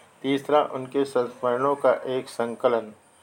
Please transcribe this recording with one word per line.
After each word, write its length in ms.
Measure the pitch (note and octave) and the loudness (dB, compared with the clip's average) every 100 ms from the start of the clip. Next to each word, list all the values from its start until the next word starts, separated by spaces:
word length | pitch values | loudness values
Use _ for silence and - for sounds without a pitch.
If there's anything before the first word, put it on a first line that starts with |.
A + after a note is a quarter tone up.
| - _ | -20 _
तीसरा 420 | C3+ C#3 C#3 D3 | -2 -2 2 2
उनके 420 | - C3+ C3 C#3 | 2 -4 -4 -2
संस्मरणों 680 | C#3 B2+ A#2 - B2 B2 C#3 | 0 0 -2 -2 -2 0 0
का 180 | C#3 B2+ | 2 2
एक 360 | - - C3+ - | 2 -2 -4 -4
संकलन। 640 | - A#2 A2+ B2+ A#2 G#2+ - _ _ | -6 -6 0 2 2 -2 -14 _ _